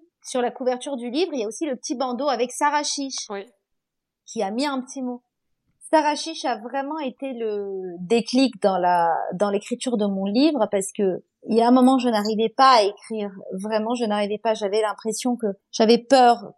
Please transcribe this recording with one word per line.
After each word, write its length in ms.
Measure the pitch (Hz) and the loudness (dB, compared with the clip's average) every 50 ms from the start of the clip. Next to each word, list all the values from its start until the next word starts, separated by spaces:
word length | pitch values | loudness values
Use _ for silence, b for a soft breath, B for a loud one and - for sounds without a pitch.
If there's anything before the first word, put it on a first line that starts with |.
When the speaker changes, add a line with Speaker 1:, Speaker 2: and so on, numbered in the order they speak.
| - _ _ _ - | -12 _ _ _ -14
Speaker 1:
sur 200 | - - 254 240 | -8 -4 -2 -2
la 80 | 240 | -2
couverture 440 | 240 - 262 254 254 247 - 294 277 | -4 -4 -4 -4 -4 -4 -6 -8 -8
du 140 | 240 240 247 | -8 -8 -6
livre, 220 | 220 302 370 349 294 | -4 -2 -2 -2 -2
il 60 | 262 | -4
y 40 | 208 | -6
a 40 | 220 | -6
aussi 180 | 220 - 330 | -6 -6 -6
le 100 | 294 254 | -6 -6
petit 200 | 208 - - 302 | -6 -6 -8 -6
bandeau 320 | 240 269 254 247 226 277 302 | -4 -4 -4 -4 -4 -2 -2
avec 240 | 254 220 254 247 | -2 -2 -2 -4
Sarah 320 | - - 294 294 285 294 294 | -4 -2 -2 0 0 0 -2
Chiche, 420 | 294 - 285 277 269 254 - - - | -4 -6 -6 -8 -8 -8 -10 -12 -10
Speaker 2:
Oui. 160 | 208 196 190 - _ _ _ _ _ _ _ _ _ _ _ _ _ _ _ - | -10 -12 -12 -14 _ _ _ _ _ _ _ _ _ _ _ _ _ _ _ -12
Speaker 1:
qui 160 | - 220 202 | -8 -6 -6
a 80 | 190 | -4
mis 160 | 208 240 285 294 | -4 -4 -4 -4
un 120 | 269 262 | -4 -6
petit 200 | 247 254 - 277 | -8 -8 -10 -10
mot. 220 | 254 247 247 247 _ _ _ _ _ _ _ _ _ _ _ _ - - | -8 -8 -8 -10 _ _ _ _ _ _ _ _ _ _ _ _ -6 0
Sarah 260 | 320 311 285 294 302 | 2 2 2 2 -2
Chiche 300 | 302 - 320 320 - - | -4 -6 -8 -8 -6 -4
a 140 | 277 233 208 | -4 -4 -4
vraiment 400 | 214 240 240 277 269 277 311 320 | -6 -8 -6 -6 -6 -6 -6 -6
été 340 | 294 254 - - 269 269 262 | -6 -8 -8 -8 -10 -10 -8
le 600 | 233 233 214 208 208 202 196 196 190 185 185 175 175 | -6 -6 -4 -4 -4 -6 -6 -8 -8 -8 -8 -10 -8
déclic 600 | 180 170 226 233 214 - - 254 269 247 - 190 | -4 0 0 0 0 0 0 2 2 0 0 0
dans 160 | - 202 190 180 | 0 0 2 2
la, 320 | 175 175 180 175 170 165 160 - - - - | 2 2 4 4 4 2 0 0 -2 -4 -4
dans 160 | 175 208 202 | -2 -2 0
l'écriture 480 | 202 202 - - 247 247 - 262 240 208 | -2 -2 -4 -6 -10 -8 -6 -4 -2 0
de 80 | 208 | 0
mon 200 | 202 196 190 190 | 0 -2 -2 -4
livre 420 | 196 202 247 285 330 302 254 214 - | -2 2 2 2 2 2 2 0 0
parce 220 | - 196 190 - - | -2 -4 -4 -4 -4
que 280 | - 202 190 175 - - _ _ _ - - | -2 0 0 0 -2 -6 _ _ _ -6 -2
il 60 | 208 | 2
y 60 | 226 | 2
a 60 | 226 240 | 4 6
un 40 | |
moment, 260 | 247 254 254 254 269 262 | 6 6 6 6 4 4
je 120 | 240 247 | 2 0
n'arrivais 400 | 226 208 202 220 220 202 226 220 | 0 0 0 -2 0 0 0 0
pas 300 | 220 - 262 269 262 226 | 2 6 6 8 8 6
à 20 | |
écrire. 500 | 202 196 202 - - - 226 214 202 202 190 196 - - 190 | 4 2 0 -6 -12 -10 -8 -8 -8 -8 -10 -14 -14 -12 -12
Vraiment, 420 | 190 196 220 220 214 214 226 247 | -10 -6 -2 -2 -2 0 0 -2
je 80 | 240 240 | -2 -2
n'arrivais 340 | 208 208 208 208 202 214 208 | 0 0 0 0 0 -2 -2
pas. 160 | - 233 220 | 0 0 0
J'avais 280 | 214 214 196 196 220 | 0 0 0 2 2
l'impression 560 | 214 208 196 - - 226 214 - - 247 247 233 | 2 0 -2 -4 -4 -6 -4 -2 -2 -2 -2 0
que 100 | 226 202 196 - _ _ | -2 -4 -4 -4 _ _
j'avais 260 | - - 226 214 240 233 | 0 2 6 6 6 6
peur 540 | 233 - 269 262 247 240 240 233 202 - - | 4 6 6 8 8 8 6 4 0 -12 -12